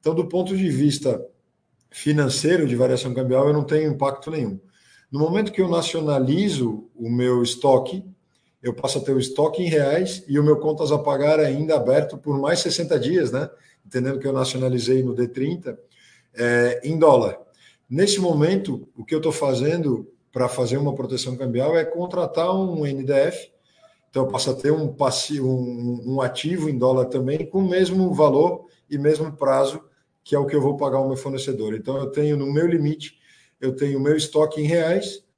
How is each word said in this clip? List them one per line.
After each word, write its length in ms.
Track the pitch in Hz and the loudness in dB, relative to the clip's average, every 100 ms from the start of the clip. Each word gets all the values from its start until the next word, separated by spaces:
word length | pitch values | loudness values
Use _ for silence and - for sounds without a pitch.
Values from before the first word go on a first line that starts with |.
Então, 140 | 156 | 0
do 120 | 165 180 | 0 0
ponto 300 | 170 185 190 | -2 -2 0
de 140 | 190 | 0
vista 520 | 131 147 123 135 110 - _ _ _ _ _ _ | 2 2 2 -2 -2 -6 _ _ _ _ _ _
financeiro 760 | - 151 151 135 - 151 175 147 | -6 0 2 2 0 2 2 2
de 80 | |
variação 380 | 120 127 127 131 | 2 2 2 -2
cambial, 340 | 123 127 131 143 | -4 0 2 4
eu 60 | |
não 120 | 151 | 2
tenho 280 | 143 151 156 | 2 0 0
impacto 380 | 143 139 135 - | 0 -2 -4 -8
nenhum. 280 | 156 113 95 _ _ _ _ _ | -6 -4 -6 _ _ _ _ _
No 60 | 139 | -2
momento 340 | 160 190 202 | 0 0 -2
que 80 | 196 | 0
eu 80 | 185 | 0
nacionalizo 1200 | 170 156 165 151 139 131 165 202 147 120 107 - | 2 0 -2 0 0 2 2 2 0 -2 -4 -10
o 160 | - 117 | -12 -4
meu 320 | 120 123 123 | 0 2 2
estoque, 640 | 120 - 139 131 - 190 - - _ _ _ _ | 2 0 4 4 2 -8 -12 -20 _ _ _ _
eu 100 | 123 | -8
passo 260 | 117 135 147 | -4 -4 -2
a 20 | |
ter 120 | 139 | 0
o 60 | 131 | 0
estoque 440 | 127 - 151 151 | 0 0 0 0
em 60 | 175 | 0
reais 560 | 156 139 160 185 - - | 2 2 2 -2 -6 -2
e 100 | 139 | 2
o 60 | |
meu 120 | 147 147 | 4 4
contas 360 | 151 156 151 | 2 -2 0
a 60 | 147 | 0
pagar 400 | 151 139 147 156 | 0 0 2 4
ainda 360 | 147 135 156 151 | 2 0 0 0
aberto 400 | 117 143 - 156 | 4 2 2 -6
por 220 | 151 139 | -4 -2
mais 220 | 143 175 | 0 0
sessenta 380 | 175 - 165 151 | -2 -4 0 0
dias, 320 | 123 175 127 | 2 0 0
né? 180 | 127 151 - _ _ | -2 -6 -12 _ _
Entendendo 360 | 101 127 127 135 | -8 -4 -2 -2
que 60 | 135 | -2
eu 60 | |
nacionalizei 680 | 135 131 131 127 127 113 131 | -2 -2 -2 -2 0 2 2
no 120 | 127 | 2
D 120 | 117 120 | -2 -4
trinta, 520 | 127 139 175 143 - _ _ _ _ _ | -2 -4 -4 -10 -14 _ _ _ _ _
é, 480 | 113 120 120 123 120 | -4 2 4 2 0
em 120 | 143 160 | -4 4
dólar. 440 | 156 127 110 - - _ _ _ _ | 6 6 4 -6 -16 _ _ _ _
Nesse 320 | 131 202 196 | 0 2 2
momento, 680 | 180 151 156 190 - 117 - - | 0 2 2 2 -2 -8 -10 -18
o 80 | |
que 100 | 107 | -4
eu 60 | 156 | -2
tô 120 | 160 | -2
fazendo 760 | - 143 127 143 170 151 117 - _ _ | -2 -2 0 0 0 -2 -2 -6 _ _
pra 180 | 127 123 | -4 -4
fazer 280 | - 120 135 | -2 -2 0
uma 180 | 143 | -2
proteção 420 | 135 120 127 131 123 | -4 -6 -6 -6 -6
cambial 400 | 131 117 143 165 | -4 -2 0 0
é 80 | |
contratar 680 | 160 170 180 180 160 160 175 | 0 -4 -4 -4 -2 -2 0
um 320 | 190 190 165 143 | 0 -2 -2 -4
N 160 | 135 | -4
D 80 | 131 | 0
F. 380 | 139 156 - - _ _ _ _ _ _ | 2 2 -2 -14 _ _ _ _ _ _
Então, 160 | 131 | -2
eu 40 | 135 | -2
passo 220 | - 135 | -2 -2
a 40 | |
ter 160 | 131 143 | 0 0
um 180 | 156 151 | 0 -2
passi-, 520 | - 135 - - 147 | 0 0 0 -4 -2
um, 640 | 131 131 123 120 120 120 117 | 0 0 -2 -6 -6 -6 -4
um 140 | 135 | -2
ativo 500 | 123 - 156 180 151 | -2 -2 -4 -2 -2
em 80 | 135 | 0
dólar 280 | 127 131 127 | 2 2 0
também, 380 | 135 123 151 | -2 -2 -4
com 140 | - 190 | -2 0
o 100 | 190 | 2
mesmo 460 | 180 180 185 180 | 2 2 2 2
valor 520 | 143 151 135 170 - - _ _ | 4 4 6 2 0 -10 _ _
e 80 | 143 | -2
mesmo 360 | 147 151 151 | 0 0 -2
prazo, 500 | 147 135 135 135 156 _ _ _ _ | -2 0 2 0 -2 _ _ _ _
que 140 | - 147 | -2 0
é 20 | |
o 80 | 139 | 2
que 80 | |
eu 80 | 147 | 0
vou 140 | 135 139 | 0 0
pagar 220 | 139 131 | 0 0
ao 100 | 135 | 0
meu 80 | 131 | -4
fornecedor. 580 | 139 135 135 117 107 | -6 -6 -6 -4 -4
Então, 220 | 110 120 135 | -6 -6 -6
eu 100 | 139 | -4
tenho, 260 | 147 151 143 | -2 0 0
no 160 | 139 | 0
meu 140 | 143 170 | 0 2
limite, 520 | 170 147 156 - _ _ _ _ _ | 2 0 -2 -10 _ _ _ _ _
eu 160 | 131 | -6
tenho 240 | 131 143 139 | -2 -2 0
o 40 | |
meu 140 | 139 151 | 2 2
estoque 440 | 147 151 156 156 | 2 2 0 0
em 60 | 151 | 0
reais 580 | 170 160 190 208 - _ | 2 2 0 -2 -12 _